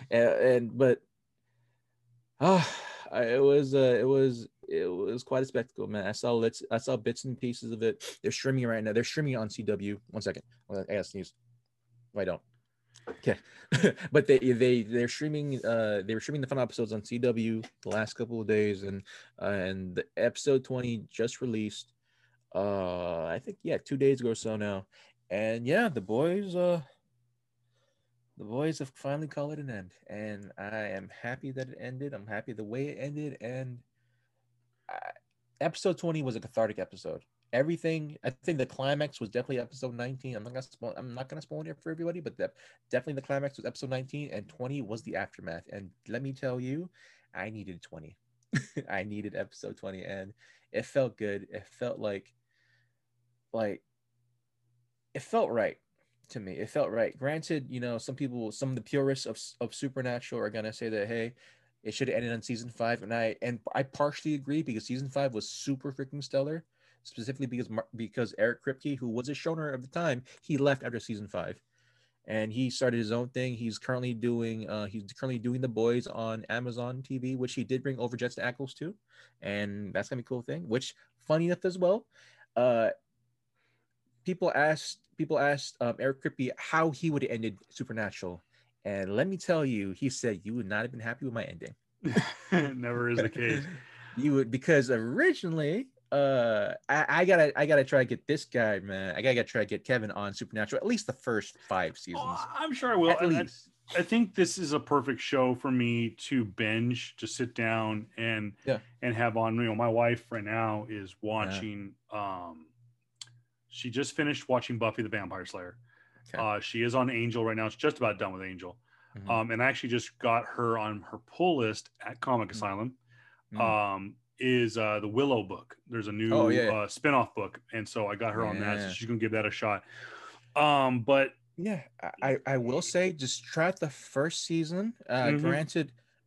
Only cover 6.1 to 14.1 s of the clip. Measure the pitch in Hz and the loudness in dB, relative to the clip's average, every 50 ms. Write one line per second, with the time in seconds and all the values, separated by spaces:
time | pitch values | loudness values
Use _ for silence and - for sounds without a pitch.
6.1 | 107 - - 120 120 117 113 117 - - - - 113 113 - - 131 117 110 120 | -2 -2 0 2 2 4 2 2 0 -2 -4 -2 -2 -2 0 0 -2 0 -2 -4
7.1 | 120 - - 135 120 123 - 123 120 - - 113 113 110 113 113 101 - - - | -4 -4 -6 -8 -6 -4 -4 -4 -4 -6 -6 -8 -4 0 0 0 0 0 -6 -14
8.1 | - - - - - - - 135 131 131 123 117 113 110 107 107 104 117 117 - | -14 -6 -4 -4 -2 0 0 0 2 2 2 0 0 0 0 2 2 2 2 2
9.1 | - 160 151 143 127 117 110 107 - - 110 104 107 98 98 101 104 101 - - | 0 0 0 0 0 -2 -2 -4 -6 -4 -2 0 0 0 -2 -4 -4 -6 -8 -10
10.1 | - 107 101 104 90 - - _ _ _ _ - 98 98 95 - 101 101 90 - | -10 -4 -4 -4 -4 -4 -8 _ _ _ _ -8 -6 -6 -4 -2 -2 -2 -2 -4
11.1 | - 98 90 - - _ _ _ _ _ _ _ _ _ _ _ _ _ _ _ | -6 -10 -10 -10 -14 _ _ _ _ _ _ _ _ _ _ _ _ _ _ _
12.1 | - 104 98 92 85 80 - _ _ _ _ _ _ _ _ _ _ - - - | -4 -2 -2 -2 -2 -4 -8 _ _ _ _ _ _ _ _ _ _ -16 -14 -14
13.1 | - - - - 101 - - - - - - - - 131 185 175 - - - 156 | -14 -2 0 0 0 0 -4 -12 -20 -20 -2 0 2 4 6 4 4 2 -2 4